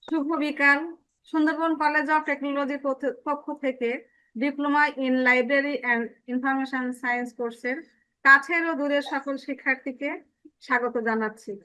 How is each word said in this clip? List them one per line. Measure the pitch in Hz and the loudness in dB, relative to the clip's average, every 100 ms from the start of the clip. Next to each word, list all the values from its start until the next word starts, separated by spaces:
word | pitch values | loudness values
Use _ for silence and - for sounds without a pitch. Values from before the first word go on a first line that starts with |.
| - | -2
শুভ | 320 285 320 | -2 0 -2
বিকাল। | 294 285 285 285 339 - _ _ | -2 2 4 4 2 -12 _ _
সুন্দরবন | _ 320 302 311 330 | _ 2 2 2 0
College | 311 302 302 285 | 2 2 2 2
of | 311 302 | 0 0
Technology | 285 277 277 277 285 | -4 -2 -2 -2 -2
পথ-, | 277 262 277 - | -2 -2 -4 -6
পক্ষ | - 285 294 | -6 -6 -6
থেকে | 294 277 254 233 254 - _ _ - | -6 -4 -2 -4 -4 -10 _ _ -4
Diploma | 285 285 285 285 294 262 | -4 -2 0 2 2 2
in | 262 254 254 | 0 2 4
Library | 247 240 277 277 277 247 | 4 4 2 0 -2 0
and | 233 233 - - | 0 -2 -8 -6
Information | 247 262 269 262 262 | -4 -2 -2 -2 -4
Science | 254 247 - 240 247 - | -6 -6 -4 -4 -4 -6
কোর্সের | 240 233 247 277 320 _ _ _ | -8 -6 -6 -6 -10 _ _ _
কাছের | 277 269 277 349 330 | 6 6 6 -2 0
ও | |
দূরের | 311 285 285 | -2 0 0
সকল | 277 285 277 277 | 0 -6 -4 -8
শিক্ষার্থীকে | - 269 - 262 277 254 285 330 - _ - _ | -6 -6 -2 -2 -2 -6 -6 -6 -12 _ -20 _
স্বাগত | - 254 240 240 | -2 0 0 -2
জানাচ্ছি। | 226 220 220 220 - 202 | -2 -2 -2 -6 -14 -14